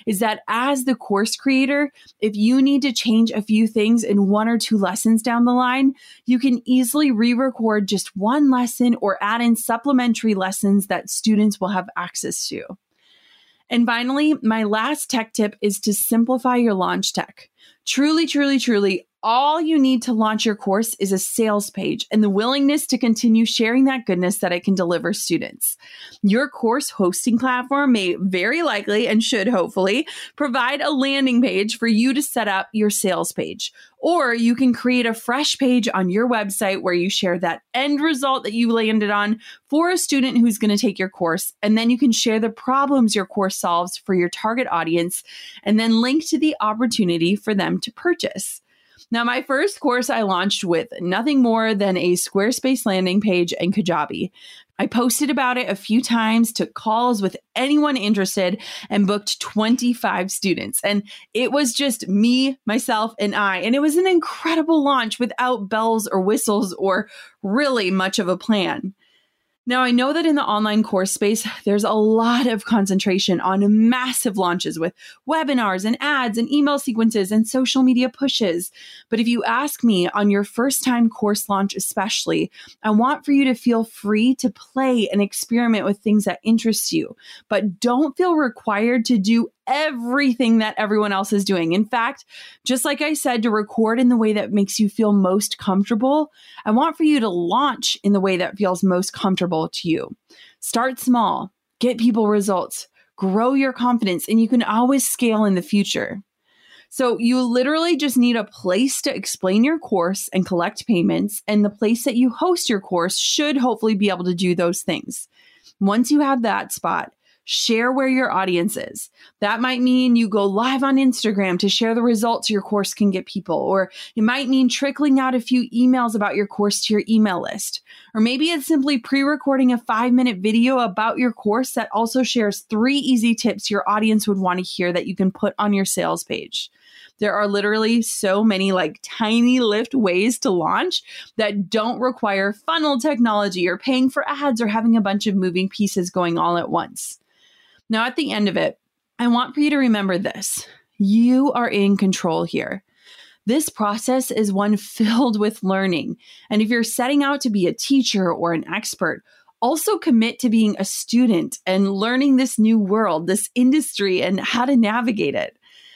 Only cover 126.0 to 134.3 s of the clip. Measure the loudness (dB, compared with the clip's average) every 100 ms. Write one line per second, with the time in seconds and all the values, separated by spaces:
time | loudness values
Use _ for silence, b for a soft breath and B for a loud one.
126 | 2 0 0 0 -2 0 0 0 0 0
127 | 2 2 2 0 -6 -8 -10 -12 B B
128 | B 0 0 2 0 -2 0 0 2 -2
129 | 0 0 0 0 0 2 2 2 0 -2
130 | 2 2 2 0 0 2 4 2 0 0
131 | -2 0 -2 -2 0 0 -2 -4 -4 -2
132 | 0 0 0 0 0 -2 -4 0 0 0
133 | 2 2 2 0 -2 -4 -4 -2 -2 0
134 | 2 2 0